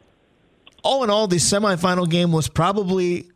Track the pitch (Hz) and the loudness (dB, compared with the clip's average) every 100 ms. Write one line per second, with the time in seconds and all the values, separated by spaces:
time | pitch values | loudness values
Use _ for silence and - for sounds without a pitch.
0 | _ _ _ _ _ _ - _ - 269 | _ _ _ _ _ _ -20 _ -2 0
1 | 233 208 214 175 - 202 214 175 185 180 | 2 0 2 0 0 0 0 0 0 0
2 | 175 175 175 160 143 - 170 202 185 185 | 0 0 2 0 -2 -2 0 0 -2 0
3 | 180 175 - | 0 -4 -8